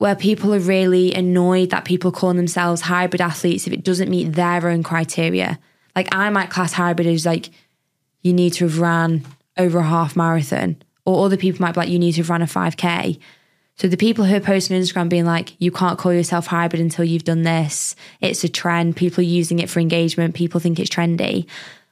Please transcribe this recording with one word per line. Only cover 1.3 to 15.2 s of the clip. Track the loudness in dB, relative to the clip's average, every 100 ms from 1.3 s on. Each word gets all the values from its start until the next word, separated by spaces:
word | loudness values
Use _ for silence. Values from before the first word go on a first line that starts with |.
| 2 4 2 2
that | -2 -2
people | 0 0
call | 0 0
themselves | 0 0 0 -2 -2
hybrid | -2 0 0 0
athletes | -2 -2 -2 -2 -4
if |
it | -4
doesn't | -2 -2 0
meet | 0 -2
their | 0 0 0 0
own | -2
criteria. | 0 -2 -2 -2 -2 0 -2 -6 _ _ _ -6
Like, | -2
I | 0 0
might | 0 -2
class | -2 -4
hybrid | 0 0 2 2
as, | 2
like, | 0 -2 -4 _ _ _ _ _ _ _
you | 0
need | 4 2
to | 2 0
have | 2
ran | 0 2 2 0 -4 -18 _ -2
over | 0 2
a |
half | 2 0 0 0
marathon, | 0 0 0 -2 -2 -4 _ _ -2
or | 2
other | 2 2
people | 0 0
might | -2 0
be |
like, | 0
you | 2
need | 2
to | 2
have | 0
run | 0
a | 0
five | 0 0 0
K. | -2 0 -2 -6 -10 -20 _ _ _ -4
So | 0
the | 2
people | 2 2 2
who | 2
are |
posting | 2 0 2 0
on |
Instagram | 0 -2 0
being | 2